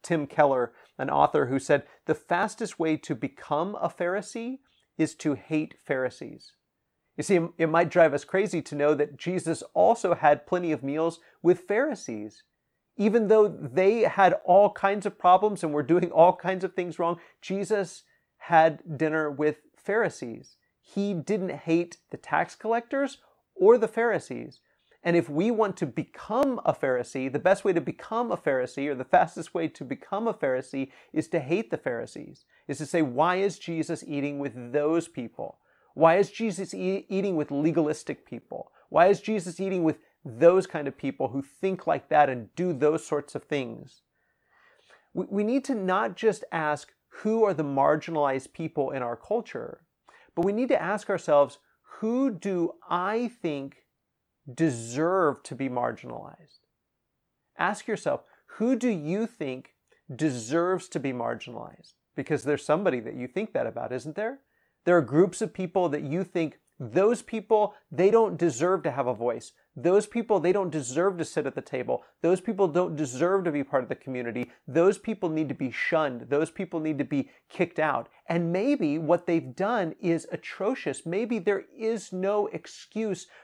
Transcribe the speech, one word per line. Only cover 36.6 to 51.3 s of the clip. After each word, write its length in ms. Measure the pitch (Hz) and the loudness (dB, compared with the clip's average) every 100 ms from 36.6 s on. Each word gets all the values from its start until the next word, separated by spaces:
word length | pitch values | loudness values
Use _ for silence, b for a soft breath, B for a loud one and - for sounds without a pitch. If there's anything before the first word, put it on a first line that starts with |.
| 190 | -8
e-, 320 | 190 185 190 - | -4 -2 -2 -4
eating 280 | 190 202 170 | -2 0 -2
with 160 | 147 | -2
legalistic 720 | 143 160 160 151 151 - 139 - | 0 0 2 0 -2 -8 -12 -12
people? 460 | 120 - - - b b | -16 -12 -14 -14 b b
Why 180 | 156 180 | 6 6
is 140 | 202 | 4
Jesus 400 | - 214 175 165 | 0 -4 -4 -6
eating 240 | 190 185 | -4 0
with 160 | 160 147 b b | 0 0 b b
those 420 | 139 113 170 185 185 | -12 4 6 6 2
kind 220 | 160 143 | -4 -6
of 100 | - | -6
people 300 | 135 - 131 | -6 -4 -4
who 120 | 135 | -4
think 460 | 139 _ 196 185 - | -8 _ -4 -2 -2
like 220 | 147 - | -2 2
that 200 | 151 143 | 4 4
and 240 | 127 107 - | 2 -8 -4
do 160 | 180 | -4
those 340 | 139 151 156 - | 0 2 0 -2
sorts 300 | 147 143 131 | -6 -6 -10
of 80 | |
things?" 580 | - 147 120 113 - _ _ b b b b b b b b b b | -6 -4 -4 -10 -18 _ _ b b b b b b b b b b
We, 120 | - 185 | -10 -6
we 140 | 202 | -2
need 200 | 208 269 269 | 0 -2 -2
to 80 | 233 | -2
not 400 | 185 185 226 175 | 0 0 -2 -2
just 260 | 226 - - | 0 0 -4
ask, 420 | 165 151 147 - _ _ - | -4 -2 -2 -6 _ _ -6
"Who 220 | 214 226 | -2 2
are 100 | 214 | 2
the 80 | 156 | 2
marginalized 920 | 147 135 143 156 170 160 143 135 - | 0 2 4 4 0 -2 0 -2 -6
people 380 | - 160 156 131 | -10 -8 -4 -4
in 140 | 135 | -4
our 120 | 120 117 | -6 -6
culture?" 720 | - 233 - 117 120 - _ _ _ b b | -4 -4 -4 -10 -12 -14 _ _ _ b b
but 100 | - | -2
we 80 | 180 | 0
need 160 | 214 254 | 0 2
to 140 | 233 | 0
ask 260 | 165 208 - | 0 -4 -2
ourselves, 500 | 190 - | -2 4